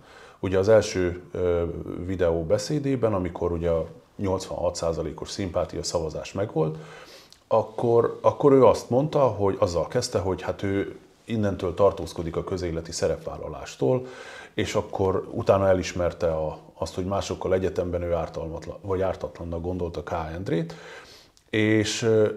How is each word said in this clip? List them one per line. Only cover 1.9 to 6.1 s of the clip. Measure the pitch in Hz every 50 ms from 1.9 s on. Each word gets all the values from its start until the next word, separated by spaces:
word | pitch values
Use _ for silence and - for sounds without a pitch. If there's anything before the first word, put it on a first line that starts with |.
| - - 87
videó | 90 95 87 90 85 82 85 82
beszédében, | 80 101 107 - - 156 147 135 139 135 120 113 113 104
amikor | 95 92 87 85 - 85 87 85
ugye | 82 82 85
a | 85 82 80 - - - - _ _
nyolcvanhat | - 104 95 95 92 - - - - 76 87 85
százalékos | - - 82 82 78 80 78 76 80 - -
szimpátia | - - 101 90 82 92 82 - - 82 82
szavazás | - - 87 80 78